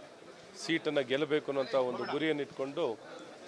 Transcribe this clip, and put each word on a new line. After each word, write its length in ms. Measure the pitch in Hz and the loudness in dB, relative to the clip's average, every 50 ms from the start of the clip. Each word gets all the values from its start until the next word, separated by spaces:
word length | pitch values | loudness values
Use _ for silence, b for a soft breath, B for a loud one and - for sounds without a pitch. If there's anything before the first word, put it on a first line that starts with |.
| - - - - - - - - - - - - - | 2 -6 -16 -18 -18 -18 -18 -18 -18 -16 -12 -8 -2
ಸೀಟನ್ನ 380 | - 165 160 - 156 147 147 131 120 131 | 0 0 2 2 2 2 2 4 4 2
ಗೆಲ್ಲಬೇಕು 360 | 139 156 139 151 151 151 - 135 | 2 4 4 2 2 2 2 2
ಅನ್ನುವಂಥ 240 | 139 131 - - 135 127 123 | 2 2 4 4 4 4 4
ಒಂದು 140 | 123 123 123 - 139 | 2 0 -2 0 0
ಗುರಿಯನ್ನ 320 | 147 160 160 151 143 139 - | 2 2 2 2 2 0 -4
ಇಟ್ಕೊಂಡು 380 | - - 135 139 139 165 165 123 107 - - - - - - - - - - | -2 -2 -4 -2 0 0 0 0 0 -4 -8 -12 -12 -12 -12 -14 -14 -12 -6